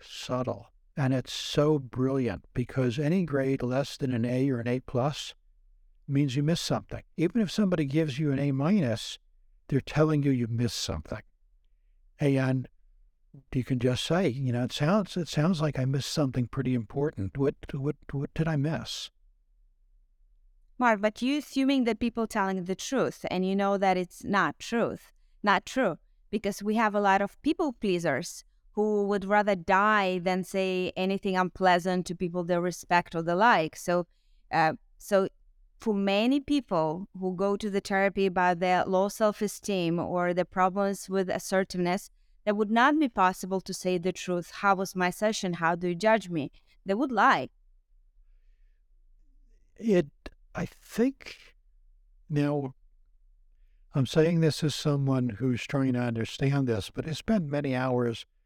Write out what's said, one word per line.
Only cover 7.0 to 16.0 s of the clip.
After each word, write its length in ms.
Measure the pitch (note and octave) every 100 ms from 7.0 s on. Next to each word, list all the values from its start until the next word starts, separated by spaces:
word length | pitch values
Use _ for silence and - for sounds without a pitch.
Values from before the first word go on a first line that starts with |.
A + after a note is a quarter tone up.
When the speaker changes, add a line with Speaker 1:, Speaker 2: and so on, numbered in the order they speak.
| - -
Speaker 1:
Even 240 | D#3+ A#3
if 100 | G3
somebody 360 | - G3+ F3+ C#3+
gives 320 | D3 D#3+ B2+
you 140 | D#3
an 60 | C3+
A 140 | C#3+
minus, 680 | C3+ D3 G#3 C3 G#2+ - - _ _ _ _ -
they're 120 | C3+
telling 420 | - - D#3 D3+
you 80 | C#3
you 160 | C3 A#2
missed 320 | A#2 A#2+ -
something. 420 | - D#2+ - - - _ _ _ _ _ _ _ _ -
And 480 | D3 C3+ C3 C3 B2 _ _ _ _ _ _ C#3 -
you 120 | C3
can 140 | A#2+ B2+
just 260 | B2 B2
say, 240 | - E3 F#3
you 240 | B2 C3
know, 120 | A#2+
"It 80 | B2
sounds, 440 | - D3 G#3 F#3 -
it 120 | D#3+
sounds 320 | - D#3 E3+
like 180 | D3+ C3
I 80 | C3
missed 240 | C#3